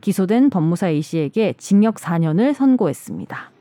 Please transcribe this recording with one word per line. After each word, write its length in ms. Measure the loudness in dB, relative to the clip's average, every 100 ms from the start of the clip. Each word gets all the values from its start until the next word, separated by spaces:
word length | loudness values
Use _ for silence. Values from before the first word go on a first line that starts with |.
기소된 480 | -2 -2 0 4 4
법무사 380 | 2 0 0 -2
A 120 | -2
씨에게 540 | -2 -4 -4 -2 -2 -4
징역 420 | 0 2 2 0
사 200 | -4 -2
년을 340 | 0 2 0
선고했습니다. 960 | 2 2 2 0 -4 -10 -12 -12 -14 -16 _